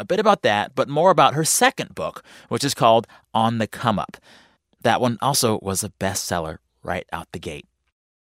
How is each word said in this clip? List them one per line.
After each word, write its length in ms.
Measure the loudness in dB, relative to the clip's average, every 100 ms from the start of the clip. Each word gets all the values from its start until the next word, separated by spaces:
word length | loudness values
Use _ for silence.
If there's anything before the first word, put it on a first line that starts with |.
a 40 |
bit 140 | -4 0
about 240 | 2 2
that, 320 | 2 0 -2
but 140 | -4 -2
more 240 | 2 4
about 220 | 6 4
her 100 | 2
second 500 | -2 2 2 0 -10
book, 300 | -8 -8 -10 -20 -20 -8
which 160 | -4
is 100 | -4
called 320 | 2 4 4 2 -14 _
On 240 | -2 0 0
the 100 | -4
Come 320 | -2 -2 -2
Up. 160 | -6 -14 _ -20 _ _ _ _
That 200 | 0 2
one 160 | 0 0
also 380 | -2 0 0 -2
was 220 | -4 -6
a 60 | -8
bestseller 680 | -6 -6 -4 -4 -4 -4 -10 _ _
right 240 | -8 -8 -8
out 160 | -12 -12
the 80 | -14
gate. 280 | -12 -14 -18 _ _ _ _ _ _